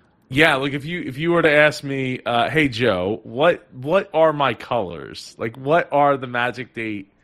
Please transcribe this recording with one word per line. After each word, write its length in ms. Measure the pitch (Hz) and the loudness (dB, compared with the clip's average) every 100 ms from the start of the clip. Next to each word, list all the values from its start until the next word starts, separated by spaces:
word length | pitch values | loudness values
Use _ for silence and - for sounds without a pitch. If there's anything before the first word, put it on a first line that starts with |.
| _ _ - | _ _ -4
Yeah, 260 | 131 160 135 | 2 4 2
like, 160 | 143 | -2
if 120 | 135 | -6
you, 180 | 147 175 | -6 -8
if 160 | - 127 | -8 -4
you 140 | 165 | 0
were 100 | 170 | 2
to 80 | 160 | 4
ask 320 | 147 151 139 | 6 4 2
me, 360 | 139 135 131 127 | -4 -4 -4 -4
uh, 260 | 110 120 117 | -2 0 0
"Hey, 180 | 156 143 | 0 0
Joe, 520 | 110 120 92 92 117 | 0 0 2 -2 -4
what, 420 | 117 117 170 127 - | -6 0 2 2 -6
what 380 | 127 139 190 - | -10 -2 0 0
are 180 | 156 160 | 2 4
my 220 | 147 135 | 4 0
colors? 800 | 110 - 120 90 80 60 - - - | -2 -4 -4 -4 -8 -12 -14 -18 -8
Like, 180 | 110 120 | -8 -6
what 340 | 135 165 - | 0 0 2
are 240 | 143 143 139 | 2 4 2
the 80 | 127 | -2
Magic 480 | 123 123 117 113 | -2 -2 -4 -10
Date 360 | 117 110 104 - _ | -10 -8 -8 -12 _